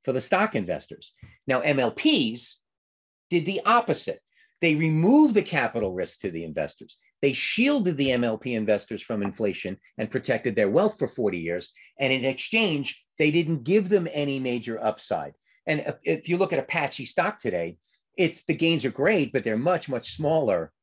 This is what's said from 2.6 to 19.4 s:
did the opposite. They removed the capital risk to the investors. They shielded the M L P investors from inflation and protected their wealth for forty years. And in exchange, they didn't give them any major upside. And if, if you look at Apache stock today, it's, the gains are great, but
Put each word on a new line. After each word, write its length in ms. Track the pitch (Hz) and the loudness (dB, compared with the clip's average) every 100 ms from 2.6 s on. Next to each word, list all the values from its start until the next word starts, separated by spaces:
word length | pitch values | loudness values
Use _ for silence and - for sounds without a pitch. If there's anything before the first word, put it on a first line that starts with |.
| _ _ _ _ _ _ _ | _ _ _ _ _ _ _
did 160 | 175 156 | -2 0
the 160 | 190 - | -2 2
opposite. 560 | 233 226 156 - - _ _ _ _ | 2 2 -4 -4 -8 _ _ _ _
They 140 | 170 151 | 2 4
removed 580 | 160 156 175 285 302 | 4 4 6 8 6
the 80 | 208 | 4
capital 520 | - 151 120 117 101 | 2 -2 0 -2 -2
risk 260 | 92 87 - | -2 -6 -6
to 120 | 98 | -6
the 120 | 82 | -6
investors. 540 | 82 76 76 - - - _ _ | -6 -4 -4 -6 -20 -20 _ _
They 120 | 139 | -2
shielded 640 | 127 - - 262 294 180 143 | 0 -2 2 2 2 0 0
the 140 | 135 | 2
M 120 | 123 | 2
L 140 | 120 110 | 0 -2
P 160 | 127 | -4
investors 480 | 113 107 104 - 104 | -2 2 0 0 -10
from 220 | - 107 | -6 -4
inflation 540 | 101 - 107 92 95 95 _ - | -4 0 -2 -2 -8 -10 _ -8
and 140 | 113 | -4
protected 440 | 131 131 113 123 107 | -4 -2 -2 0 2
their 140 | 101 | 2
wealth 280 | 135 208 - | 4 2 0
for 100 | 127 | -4
forty 320 | - 107 90 | 0 -2 -2
years. 320 | 82 87 - _ - - | -4 -4 -8 _ -20 -4
And 140 | 135 | 0
in 100 | 131 | 2
exchange, 800 | 131 131 - 220 214 147 135 - _ - | 0 -4 -2 0 0 0 -4 -10 _ 0
they 140 | 156 | 2
didn't 320 | 160 160 160 | 2 0 -2
give 260 | 117 202 180 | 2 2 4
them 180 | 202 165 | 2 2
any 280 | 147 143 135 | -4 -2 -2
major 420 | 131 120 110 113 | -2 -4 -4 -2
upside. 520 | 107 - - 87 71 - _ _ - | -2 -4 -4 -4 -4 -14 _ _ -4
And 140 | 151 | -2
if, 140 | - - | -4 -6
if 260 | - 160 - | -4 -4 -2
you 80 | 175 | 0
look 160 | 190 | 2
at 60 | 160 | 0
Apache 460 | - 170 143 - 120 | -2 -4 -4 -6 -6
stock 340 | - 165 - | -2 -2 -4
today, 380 | 117 87 85 87 _ _ _ - | -4 -4 -6 -10 _ _ _ 0
it's, 280 | 170 - - | 0 0 -6
the 80 | |
gains 320 | 156 165 165 131 | 0 2 2 -2
are 60 | |
great, 420 | 110 156 208 127 | 0 2 2 0
but 100 | 131 | -2